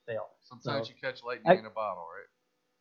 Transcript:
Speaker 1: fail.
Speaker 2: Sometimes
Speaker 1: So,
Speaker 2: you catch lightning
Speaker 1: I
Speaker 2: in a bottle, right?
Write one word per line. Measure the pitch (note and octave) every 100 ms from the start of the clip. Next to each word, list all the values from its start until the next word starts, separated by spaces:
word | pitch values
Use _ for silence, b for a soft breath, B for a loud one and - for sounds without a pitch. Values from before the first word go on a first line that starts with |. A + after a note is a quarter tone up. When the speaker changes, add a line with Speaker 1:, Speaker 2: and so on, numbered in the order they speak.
| -
Speaker 1:
fail. | A2 - -
Speaker 2:
Sometimes | - A#2+ C#3 C#3 A2
Speaker 1:
So, |
Speaker 2:
you | -
catch | C3+ B2
lightning | A#2+ A#2+ A2
Speaker 1:
I | F#3
Speaker 2:
in | A2
a |
bottle, | A2 G#2 F2+
right? | E2 F#2 - _ _ _ _ _